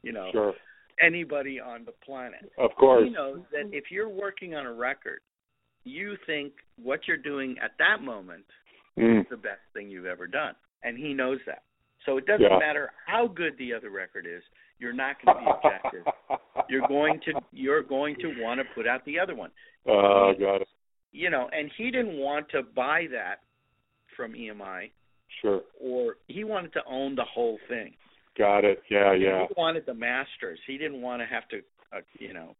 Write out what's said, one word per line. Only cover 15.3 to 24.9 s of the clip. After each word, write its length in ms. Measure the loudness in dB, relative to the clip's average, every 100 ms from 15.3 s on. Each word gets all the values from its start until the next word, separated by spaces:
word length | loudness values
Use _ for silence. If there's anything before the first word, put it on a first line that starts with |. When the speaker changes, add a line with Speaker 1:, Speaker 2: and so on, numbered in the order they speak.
| 4
Speaker 1:
be 60 | 4
objective. 600 | 4 2 2 -6 -4 -4 -6 _
Speaker 2:
<laughs> 400 | -8 _ -4 -2
Speaker 1:
You're 180 | 0 2
going 320 | 2 2 0
to, 120 | -2 -6 -10
you're 320 | -6 0 0
going 320 | 0 -4 -4 -4
to 120 | -8 -6
wanna 220 | -4 -4 -6 -4
put 120 | -4
out 160 | -4 -4
the 140 | -4
other 160 | -4 -6
one. 160 | -12 _ -20 _ 4
Speaker 2:
Oh, 460 | 6 8 8 8
Speaker 1:
He, 60 | 6
Speaker 2:
got 180 | 2 0
it. 60 | -2 _ _ _ _
Speaker 1:
you 180 | -6 -2
know, 200 | -2 -2
and 180 | -6 -6 -6
he 140 | -4
didn't 260 | -2 -4 -4
want 300 | -4 -4 -2
to 140 | -6
buy 440 | -4 -4 0 0 -2
that 300 | -6 -8 -10 _ _ _ _ _ _ _ -12
from 200 | -10 -10
E 140 | -14
M 120 | -12
I. 280 | -12 -12 -12